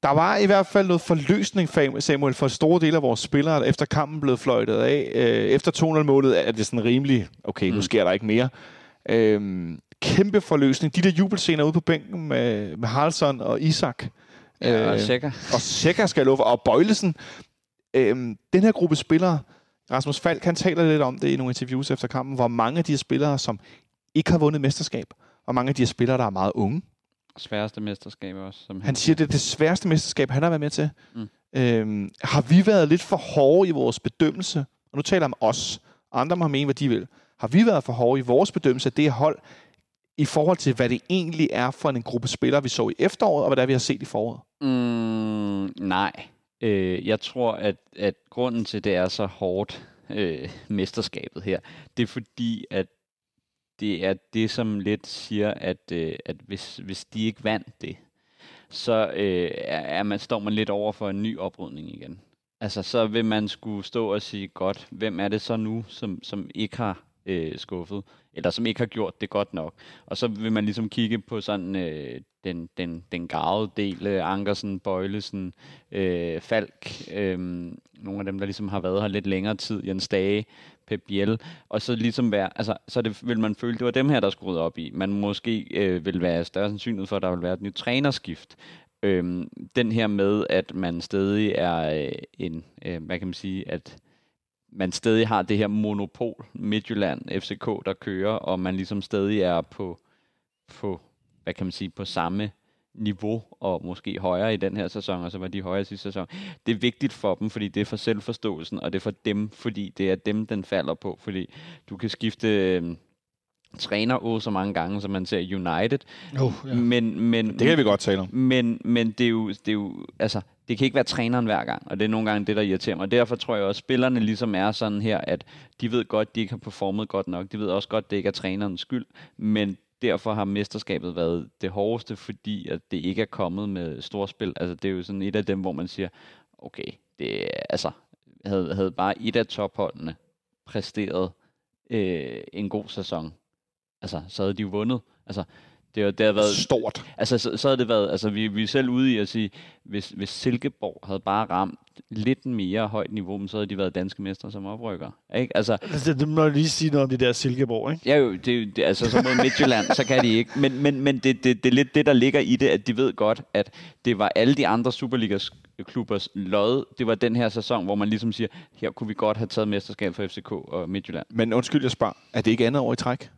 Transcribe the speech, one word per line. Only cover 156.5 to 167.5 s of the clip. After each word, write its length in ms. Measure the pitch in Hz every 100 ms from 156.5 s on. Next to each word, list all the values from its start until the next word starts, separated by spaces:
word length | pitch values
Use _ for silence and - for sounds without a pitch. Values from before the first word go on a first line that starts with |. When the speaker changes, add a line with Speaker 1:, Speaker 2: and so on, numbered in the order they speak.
Speaker 2:
lige 180 | 143 156
sige 220 | - 156
noget 120 | 143
om 60 | 135
det 100 | 127
der 120 | 123
Silkeborg, 600 | 120 135 123 131 113 113
ikke? 180 | 160 123
Speaker 3:
Ja, 80 | 147
jo, 140 | 127 92
det, 400 | 127 120 107 -
det, 80 |
altså, 280 | 76 98 117
så 60 | 120
mod 220 | 127 127
Midtjylland, 420 | 131 - 139 117 101
så 120 | 135 127
kan 180 | 131
de 40 | 123
ikke. 180 | 110 117 -
Men, 220 | 139 131
men, 180 | 143 139
men 160 | 139 135
det, 260 | 131 127
det, 200 | 127 123
det 60 | 127
er 40 |
lidt 220 | 123 135 151
det, 100 | 143
der 80 |
ligger 260 | 131 127 147
i 160 | 104 123
det, 120 | 139
at 200 | 90 104
de 100 | 113
ved 160 | 135
godt, 280 | - 107 113 -
at 180 | 101 101 - - _ 127
det 140 | 107
var 100 | 104 -
alle 180 | 117
de 140 | 139 104
andre 240 | 113 120
Superligas 600 | - 127 123 110 98 - - _ _ -
klubbers 440 | - 117 104 -
lod. 500 | 98 95 104 104 131 - -
Det 100 | 117
var 80 | 110
den 200 | 120 117
her 140 |
sæson, 360 | 117